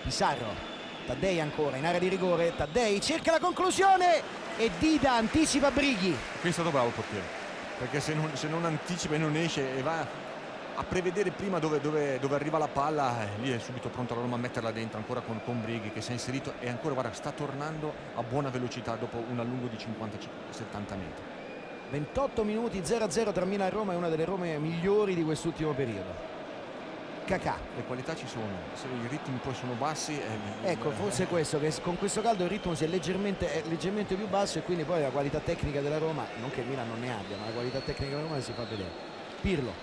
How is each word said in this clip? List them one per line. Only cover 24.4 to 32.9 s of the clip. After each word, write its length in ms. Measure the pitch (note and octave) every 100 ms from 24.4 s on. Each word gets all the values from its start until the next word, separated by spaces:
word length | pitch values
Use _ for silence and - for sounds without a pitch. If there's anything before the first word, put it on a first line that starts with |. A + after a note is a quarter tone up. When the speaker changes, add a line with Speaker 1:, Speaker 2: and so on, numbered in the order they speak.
| F3 D3+
Speaker 1:
migliori 560 | D#3 E3+ F#3 G#3 G#3 F#3
di 80 |
quest'ultimo 480 | D#3 D3+ E3+ E3 D#3
periodo. 640 | C#3 C3+ G2+ F#2 F2 - - - - - - - - - - -
Kakà. 320 | F3+ D#3+ G#2 - -
Speaker 2:
Le 80 |
qualità 320 | A2+ B2+ B2+ D#3+
ci 120 | C#3
sono, 180 | B2 G#2+ F#2+ E2+
se 120 | - C#3
i 200 | B2+ A#2
ritmi 320 | D3 - B2+
poi 120 | C#3
sono 200 | B2 B2+
bassi, 460 | A#2+ C#3 D#3 - D3
eh, 520 | G#2+ A2 G#2 - F#3+
Speaker 1:
Ecco, 200 | D#3+ D3+
Speaker 2:
eh, 20 |
Speaker 1:
forse 300 | C#3 G3+ -
è 40 | F3+
questo, 320 | F3 D#3 D#3
che 120 | D3+
s-, 80 | D3+
con 160 | - F3
questo 240 | G3 G3+
caldo 220 | G#3+ A3
il 60 | F3
ritmo 260 | G3+ F3+ E3
si 80 |
è 40 |
leggermente, 640 | D#3